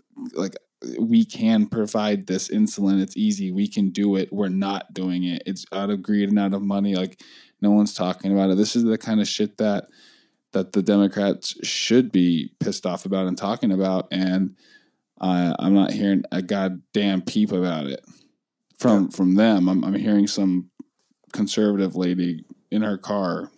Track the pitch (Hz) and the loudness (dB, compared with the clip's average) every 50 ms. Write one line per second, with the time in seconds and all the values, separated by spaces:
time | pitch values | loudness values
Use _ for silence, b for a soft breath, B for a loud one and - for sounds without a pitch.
0 | _ _ _ - - - - - - 98 - - - _ _ _ - 62 62 - | _ _ _ -16 -14 -10 -8 -6 -8 -8 -8 -12 -20 _ _ _ -12 -10 -6 -4
1 | 113 113 117 113 113 - - - 113 110 113 107 104 - - 113 107 104 - 110 | 0 2 4 4 4 2 -2 -2 0 2 4 2 2 2 0 -2 -2 -2 -2 -2
2 | 104 107 104 98 95 - 95 95 - - - 107 107 101 - - 101 98 98 98 | 0 0 -2 -2 -2 -4 -4 -4 -4 -2 0 0 0 0 0 0 0 2 2 2
3 | 95 98 - - 107 107 104 95 98 92 90 98 101 104 - 107 101 95 87 101 | 0 -2 -2 0 0 0 0 -2 -4 -4 -2 -2 -2 -2 0 -2 -2 0 0 0
4 | 101 101 98 95 92 - 101 98 101 95 92 95 98 98 101 95 - - - 92 | 0 2 2 0 -2 -2 -4 -4 -2 -2 -2 -2 -2 -2 -4 -6 -8 -12 -10 -6
5 | 92 92 90 90 90 90 85 - - - 98 - - - - 95 101 101 104 95 | -4 -2 -2 -2 -2 -2 -4 -6 -6 -8 -10 -10 -10 -10 -6 -6 -4 -2 -4 -4
6 | 87 - 104 104 101 98 104 104 101 98 101 98 101 101 101 98 98 101 98 90 | -2 -2 0 0 2 2 2 2 2 0 -2 -2 -2 -2 -2 -2 0 0 0 -2
7 | 95 95 - B B B B B B B B _ - 104 104 104 104 104 - - | -2 -4 -8 B B B B B B B B _ 2 4 4 4 4 2 0 -2
8 | 92 92 92 - - 98 98 98 95 95 92 98 107 107 - 120 117 113 110 107 | -4 -4 -4 -4 -2 0 2 2 4 4 4 2 2 2 2 2 2 2 0 0
9 | - 117 110 107 104 - - - 107 104 - - 113 107 101 92 - b b b | -2 0 0 0 0 0 -2 -2 -4 -4 -2 -2 -2 0 0 -2 -4 b b b
10 | b b b b b b b b b _ - 95 92 - - 104 90 101 101 101 | b b b b b b b b b _ -4 -4 -4 0 -2 0 2 4 4 4
11 | 101 98 - 104 101 98 - - - - - - - - - - - - 113 127 | 4 2 2 0 0 0 -2 -2 -4 -8 -8 -8 -8 -6 -4 -4 0 2 4 4
12 | 127 110 - 95 90 87 85 80 69 - - _ - 104 98 - - 110 101 95 | 4 4 2 2 4 4 2 0 -2 -6 -8 _ -6 -4 -4 -4 -6 -6 -6 -6
13 | - 95 98 95 95 92 92 - 101 98 113 117 - 110 98 95 95 95 92 92 | -6 -4 -2 -2 -2 -2 -4 -4 -4 -4 -4 -2 0 0 0 0 0 0 0 -2
14 | - - - 92 95 92 90 95 95 - b b b b b b b b b b | -4 -4 -4 -2 0 0 0 0 0 -2 b b b b b b b b b b
15 | b _ _ _ - 92 90 90 90 87 - - - 92 98 98 95 - - 104 | b _ _ _ -2 0 0 0 0 0 -2 0 2 4 4 4 4 2 0 0
16 | 104 98 98 95 - - - 92 92 90 104 98 95 95 92 87 - _ - 104 | 0 2 2 0 0 -2 -4 -6 -4 -2 -2 -2 -2 -2 -4 -6 -12 _ -2 0
17 | 104 101 95 92 90 - - 110 107 104 104 90 90 90 85 78 73 69 67 - | 0 2 0 0 -2 -2 0 0 0 2 0 0 0 -2 -2 -4 -6 -8 -8 -10
18 | - b b b b b b _ _ _ _ _ _ _ _ - - 123 110 101 | -14 b b b b b b _ _ _ _ _ _ _ _ -2 2 4 4 4
19 | 95 - - - 95 92 92 101 110 113 107 95 90 92 95 95 - 95 101 104 | 2 0 0 2 2 4 6 6 6 4 4 4 4 2 2 2 0 0 -2 -2
20 | 104 110 104 101 101 104 - - 98 95 92 92 90 - _ - - _ _ _ | 0 2 2 4 2 2 0 0 0 0 0 0 -2 -6 _ -20 -20 _ _ _
21 | _ _ _ _ _ _ - - 104 101 - 113 107 104 101 98 98 92 82 90 | _ _ _ _ _ _ -6 -4 -4 -2 0 2 2 2 2 2 0 -2 -2 -2
22 | 90 90 90 92 87 87 85 80 - - - - _ _ - 107 107 104 101 92 | -2 0 0 0 -2 -2 -4 -6 -10 -16 -20 -20 _ _ -2 -2 -2 -2 -4 -6
23 | - - 104 101 95 87 82 87 87 - _ | -6 -4 -4 -2 -2 -2 -4 -6 -8 -12 _